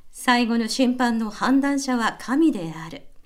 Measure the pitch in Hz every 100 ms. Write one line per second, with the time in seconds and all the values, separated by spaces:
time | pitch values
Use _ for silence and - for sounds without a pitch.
0 | - - - 240 233 233 220 - 247 247
1 | 240 226 220 - 233 269 277 277 269 247
2 | 220 - - 277 320 214 160 160 160 -
3 | - -